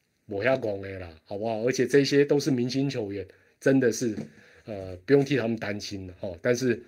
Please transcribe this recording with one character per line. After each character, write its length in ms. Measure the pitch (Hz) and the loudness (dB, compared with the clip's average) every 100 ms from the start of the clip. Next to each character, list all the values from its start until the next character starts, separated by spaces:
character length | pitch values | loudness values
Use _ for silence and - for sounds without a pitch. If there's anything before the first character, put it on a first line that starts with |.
| _ _ - | _ _ -10
我 180 | 98 | -2
要 100 | 117 131 | 0 0
讲 240 | 110 98 | 0 -6
的 160 | 98 95 | -8 -10
啦， 120 | 87 80 | -12 -16
好 140 | - 101 | -12 -6
不 100 | 113 | -4
好？ 140 | 110 | -2
而 100 | 120 | 0
且 140 | 135 123 | 2 4
这 180 | 143 | 4
些 180 | 135 143 | 4 4
都 160 | 143 147 | 4 2
是 120 | 147 | 2
明 180 | 127 123 | 0 0
星 200 | 131 139 | -2 -2
球 220 | 127 101 | -2 -6
员， 160 | 101 92 - _ _ | -8 -10 -16 _ _
真 220 | 143 135 | 2 4
的 100 | 123 | 4
是， 240 | 110 120 104 - - - _ - | 2 -2 -4 -8 -16 -20 _ -12
呃， 280 | 101 95 92 - | -10 -10 -10 2
不 80 | |
用 100 | 139 | 4
替 140 | 139 135 | 4 0
他 100 | 113 | 0
们 80 | 113 | -2
担 240 | 107 104 | -4 -8
心 260 | - 98 92 | -8 -10 -12
了 80 | 87 | -12
哈。 180 | 101 85 | -12 -4
但 120 | 123 | 0
是 260 | 120 127 110 | 2 2 0